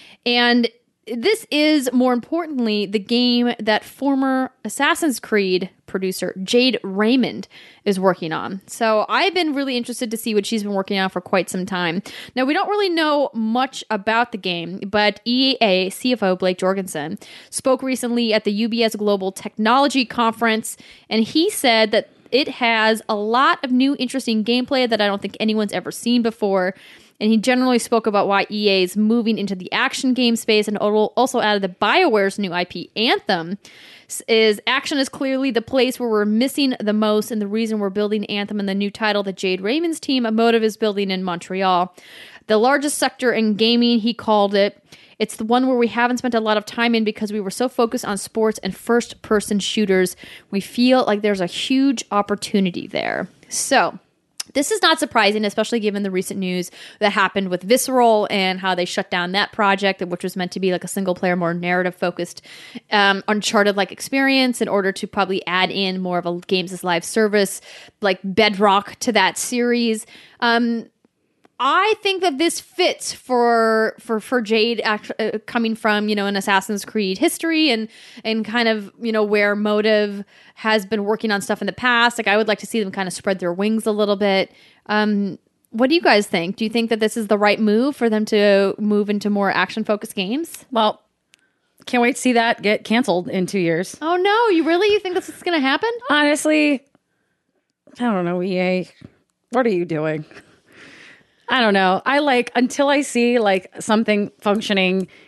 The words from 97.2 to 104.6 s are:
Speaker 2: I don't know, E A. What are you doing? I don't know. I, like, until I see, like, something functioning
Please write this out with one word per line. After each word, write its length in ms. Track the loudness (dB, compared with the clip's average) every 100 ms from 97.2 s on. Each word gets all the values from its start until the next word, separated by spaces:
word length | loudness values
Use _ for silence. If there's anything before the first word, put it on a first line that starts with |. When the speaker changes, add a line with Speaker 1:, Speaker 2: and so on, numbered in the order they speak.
| _ _ _ _ _ _ _ -6
Speaker 2:
I 140 | -2
don't 140 | 0 0
know, 180 | -2
E 160 | -2 0
A. 300 | 0 0 -4 _ -20 _ _ _ _
What 140 | 0 2
are 40 |
you 160 | 0 -2
doing? 400 | -2 -2 -4 -8 -20 _ _ _ -20 -20 -20 -20 -20 _ _ -2
I 140 | 2
don't 140 | 4 4
know. 260 | 4 2 2
I, 120 | 0
like, 320 | 2 2 0 0
until 340 | 0 0 2
I 120 | 2
see, 360 | 0 0 2 4
like, 340 | 2 0 -2 -14
something 520 | 0 0 2 0 -2 -4
functioning 640 | -2 0